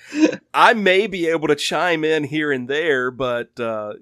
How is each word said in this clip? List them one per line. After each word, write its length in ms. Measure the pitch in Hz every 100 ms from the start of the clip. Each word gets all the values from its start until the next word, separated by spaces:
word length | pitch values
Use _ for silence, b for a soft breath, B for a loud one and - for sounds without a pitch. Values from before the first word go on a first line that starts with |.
| B 294
<laughs> 320 | 311 B _
I 200 | 143 180
may 320 | 233 190 185 214
be 200 | 185 165
able 220 | 165 151
to 80 | 147
chime 460 | - 147 175 165
in 200 | 156 156
here 260 | 147 156 151
and 160 | 131 123
there, 420 | 143 165 135 127
but, 480 | 127 127 120 120 -
uh, 340 | 113 110 107 -